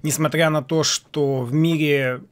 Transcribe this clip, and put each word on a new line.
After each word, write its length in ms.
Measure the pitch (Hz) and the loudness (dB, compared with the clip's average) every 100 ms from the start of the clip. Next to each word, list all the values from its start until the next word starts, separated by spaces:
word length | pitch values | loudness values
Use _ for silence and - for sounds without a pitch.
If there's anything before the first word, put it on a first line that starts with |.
несмотря 480 | 156 143 156 156 165 | -4 -2 -2 2 2
на 100 | 156 | 0
то, 220 | 131 160 | 0 0
что 580 | 147 - _ 151 139 135 | 0 -2 _ -2 0 0
в 100 | 120 | 0
мире 680 | 147 165 165 151 143 131 127 - | 2 2 2 2 2 0 -4 -12